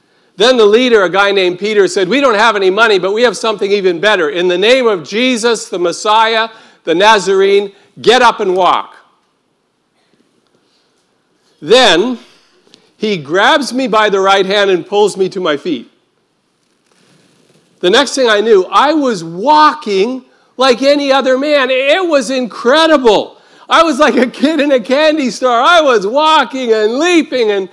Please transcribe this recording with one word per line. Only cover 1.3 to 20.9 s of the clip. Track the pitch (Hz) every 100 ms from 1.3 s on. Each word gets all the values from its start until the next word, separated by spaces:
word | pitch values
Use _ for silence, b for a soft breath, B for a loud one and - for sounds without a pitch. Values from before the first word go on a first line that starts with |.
named | 196 180 175
Peter, | 208 208 185
said, | 202 185
"We | 262
don't | 277 208
have | 226 208
any | 185
money, | 196 226 196
but | 185
we | 214
have | 240 190
something | 226 214 202
even | 208 185 170
better. | 202 202 151
In | 170 180
the | 175
name | 208 262 233
of | 196 147
Jesus, | 208 254 240 233 214 -
the | 190
Messiah, | 175 165 214 214 220 226 226 B B B
the | -
Nazarene, | 165 214 220 180 190 196 202 202 b b b
get | 147 247
up | 240 214
and | 196
walk." | 180 175 123 - - _ _ _ _ _ _ _ _ _ _ _ _ _ _ _ _ _ _ _ _ _ _ _ _ _ _
Then | 151 240 233 165 233 240 b b b b b b b b
he | 214 196
grabs | 135 180 233 302 233
me | 247 262
by | 214 214
the | 196
right | 190 196 190
hand | 208 196
and | 180 -
pulls | 202 208 190
me | 190
to | 190
my | 175 143
feet. | 185 127 - _ _ _ _ _ _ _ _ _ _ b b b b b b b b _
The | 180
next | 226 285
thing | - 247
I | 208
knew, | 220 202 175
I | 196 269
was | 311 269 202
walking | 165 170 247 302 302 - 220 190 220 262 - b b b
like | 262 233
any | 269